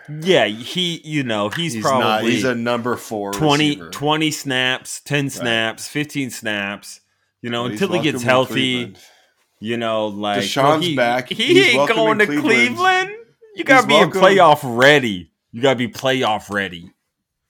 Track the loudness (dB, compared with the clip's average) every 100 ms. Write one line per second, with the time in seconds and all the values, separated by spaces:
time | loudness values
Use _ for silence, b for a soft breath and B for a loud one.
0 | -16 -6 2 4 2 -2 -8 -6 -4 -6
1 | -6 -4 -2 -2 -2 -4 -6 -4 0 2
2 | 2 0 0 0 0 -2 -2 -2 -4 -6
3 | -6 -8 -6 -2 2 2 2 -2 -8 -6
4 | -2 0 -2 -4 -4 -2 -2 -4 -8 -14
5 | -4 -4 -4 -4 -2 -2 -2 -6 -8 -8
6 | -6 -6 -8 -8 -6 -4 -6 -8 -14 -20
7 | _ _ _ _ -8 -6 -6 -4 -2 -2
8 | -2 -2 2 2 2 -2 -2 -4 -8 -14
9 | b b b b _ _ -8 -4 -2 -2
10 | -2 -4 -2 -2 -2 2 2 2 0 0
11 | 0 0 -4 -4 2 4 4 4 2 2
12 | 0 2 0 0 0 2 0 0 0 0
13 | -2 -10 -20 _ _ -6 4 4 6 4
14 | 4 4 6 8 6 6 2 4 6 6
15 | 4 -4 -10 _ _ -2 0 2 -2 -4
16 | -2 0 0 -2 -4 -4 -4 -8 -18 _
17 | _ _ _ _ _